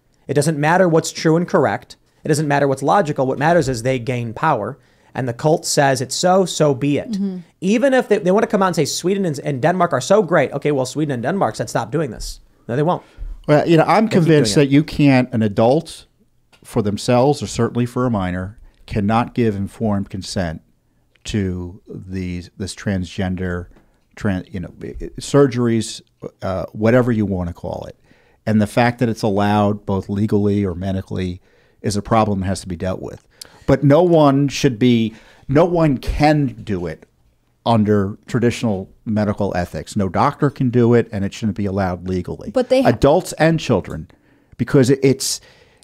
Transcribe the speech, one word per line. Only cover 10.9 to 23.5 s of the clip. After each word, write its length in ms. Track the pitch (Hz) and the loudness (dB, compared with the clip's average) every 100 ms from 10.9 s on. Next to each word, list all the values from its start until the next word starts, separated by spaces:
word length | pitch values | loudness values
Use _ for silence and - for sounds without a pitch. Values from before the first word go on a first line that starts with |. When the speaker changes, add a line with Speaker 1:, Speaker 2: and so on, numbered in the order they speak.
| 147 151 | -4 -4
Speaker 1:
and 120 | 123 | -2
Denmark 320 | 120 190 123 - | -4 -2 -2 -2
said, 140 | - | -6
"Stop 220 | 135 110 | -6 -4
doing 200 | 147 143 | -4 -4
this." 280 | 104 - - _ _ - | -8 -12 -14 _ _ -6
No, 80 | 123 | -2
they 80 | |
won't. 200 | 151 147 - - - - - | 0 -2 -6 -14 -14 -12 2
Speaker 3:
Well, 200 | 147 - | 2 4
you 80 | 165 | 4
know, 80 | |
I'm 220 | - 180 220 | 4 4 4
Speaker 1:
They 40 | |
keep 100 | 196 | 2
Speaker 3:
convinced 340 | 160 151 113 | 4 4 4
Speaker 1:
doing 140 | 123 143 | 2 4
it. 20 | |
Speaker 3:
that 20 | |
you 120 | 139 | 4
can't, 500 | 156 - 143 131 123 | 2 2 4 4 2
an 80 | 113 | 0
adult 640 | 110 101 117 151 165 - - _ _ _ _ _ | 0 2 4 4 0 -16 -20 _ _ _ _ _
for 200 | - 123 | -8 -4
themselves 580 | 104 101 - 123 135 143 | -2 -4 0 2 4 2
or 60 | 104 | -4
certainly 400 | - 117 120 120 | -2 -2 0 -4
for 180 | 127 127 | -2 -2
a 60 | |
minor, 480 | 110 90 90 92 - - _ - | -2 -2 -4 -8 -12 -20 _ -8
cannot 480 | 110 101 113 120 | -4 0 0 0
give 220 | - 113 98 | 0 -2 -2
informed 540 | 98 - 110 98 95 | -6 -6 -2 -2 -4
consent 500 | 98 92 104 85 80 _ _ _ _ _ _ | -10 -8 -6 -6 -6 _ _ _ _ _ _
to 580 | - 110 92 90 90 104 _ | -6 -4 -2 -4 -10 -14 _
these, 640 | - 95 95 92 90 85 - | -18 -12 -8 -6 -8 -10 -12
this 200 | 98 - | -12 -8
transgender, 920 | 107 95 87 - 92 90 90 | -4 -4 -4 -4 -4 -4 -4